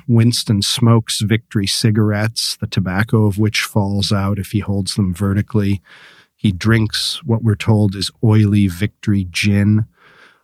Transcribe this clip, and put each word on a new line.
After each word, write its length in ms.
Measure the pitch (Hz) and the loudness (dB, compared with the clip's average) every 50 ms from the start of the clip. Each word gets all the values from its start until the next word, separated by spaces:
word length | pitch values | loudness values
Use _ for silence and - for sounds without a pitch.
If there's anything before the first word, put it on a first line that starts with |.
| - | -2
Winston 540 | - 117 113 113 120 120 - - - 110 98 | 2 4 4 4 4 2 0 -2 0 0 0
smokes 580 | 101 - - - 120 113 117 113 110 - - - | 0 -2 -2 2 4 4 4 4 2 -2 -6 -4
Victory 440 | 110 98 113 110 - - - 107 98 | -2 0 -2 -2 -2 -4 -4 -4 -2
cigarettes, 920 | 95 - - - 113 107 113 107 107 104 104 107 110 113 - - - - | -2 -4 -2 0 0 2 2 0 0 0 -2 -2 -4 -4 -6 -8 -8 -8
the 100 | - - | -8 -8
tobacco 580 | - - 104 90 92 90 95 104 - 117 110 107 | -6 -4 -4 -2 -2 -2 -2 -2 0 2 2 2
of 140 | 104 92 101 | 2 2 0
which 220 | 107 104 - - | -2 0 -2 -4
falls 500 | - - - 113 98 98 101 101 95 - | -6 -4 -2 -2 -2 -2 -2 -4 -2 -2
out 260 | 110 98 95 98 101 | -2 -2 -2 -2 -4
if 140 | 98 95 - | -4 -6 -4
he 80 | - 104 | -4 -4
holds 340 | 92 - 101 101 95 - - | -2 -2 -4 -4 -4 -4 -2
them 220 | 117 101 92 85 | -2 -2 -2 -2
vertically. 680 | - 101 98 98 107 - - - 110 101 98 101 95 _ _ - - - - - _ _ _ _ | -2 -2 0 0 -2 -2 -2 -2 -2 0 0 -2 -4 _ _ -20 -20 -20 -20 -20 _ _ _ _
He 160 | _ - 107 | _ -2 -2
drinks 720 | 90 85 - 107 113 113 110 - - - - - - - - | -2 0 0 2 2 2 2 0 -2 -4 -6 -6 -8 -8 -4
what 180 | - 113 113 | -4 -2 0
we're 140 | 113 110 101 | 0 0 0
told 400 | - - 113 110 107 107 98 95 | 0 2 2 2 4 2 0 -2
is 160 | 98 87 - - - - | -4 -8 -8 -6 -2 2
oily 440 | 107 107 107 107 101 101 104 101 | 4 4 4 4 4 4 2 2
Victory 580 | 95 85 85 104 104 _ _ - 110 104 98 92 90 | 0 0 -4 -6 -6 _ _ -2 -2 0 0 -2 -4
gin. 560 | 85 - - 104 101 101 101 104 107 110 113 - _ _ _ _ _ _ - - _ _ | -4 -2 0 2 2 2 4 4 4 2 0 -2 _ _ _ _ _ _ -20 -20 _ _